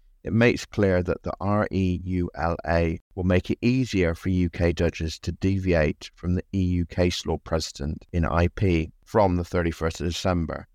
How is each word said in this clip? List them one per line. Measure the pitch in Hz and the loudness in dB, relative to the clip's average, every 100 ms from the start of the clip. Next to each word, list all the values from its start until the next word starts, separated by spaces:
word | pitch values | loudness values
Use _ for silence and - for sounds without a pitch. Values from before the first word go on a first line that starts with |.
| _ _ | _ _
it | - | -2
makes | 113 120 - | 2 4 2
clear | - - 98 90 | -4 0 2 2
that | 87 80 | 0 -4
the | - - | -6 -6
R | 98 104 - | -2 0 0
E | 95 92 90 | 0 0 -2
U | 90 92 87 - | -2 -2 -2 -2
L | 82 85 | -4 -2
A | - 85 85 82 - - | 0 0 0 -2 -8 -4
will | |
make | 90 90 - | 2 2 0
it | - | 0
easier | 120 131 123 98 85 | 0 0 0 2 0
for | 85 95 | 0 0
U | 92 87 | 0 0
K | - 87 | 2 0
judges | 85 85 - 80 - | 2 0 0 -6 -6
to | - | -8
deviate | 82 95 98 92 85 76 - - | -4 -2 0 2 4 2 0 -12
from | - 87 90 | -8 -2 -2
the | - | -2
E | 98 | -2
U | 90 90 85 | 0 0 -2
case | - 90 - - | 0 0 0 -4
law | 80 | -6
precedent | - 82 - - 71 80 - | -4 -4 -4 -8 -8 -8 -6
in | 87 | -2
I | 82 80 85 | 0 2 0
P | - 98 85 78 - | 2 2 2 0 -8
from | _ 110 98 | _ 2 4
the | 87 | 2
thirty-first | 85 92 82 80 82 - | -2 -2 -2 -2 -4 -2
of | 82 | -4
December | 85 95 87 80 - - | -2 -2 0 -2 -8 -12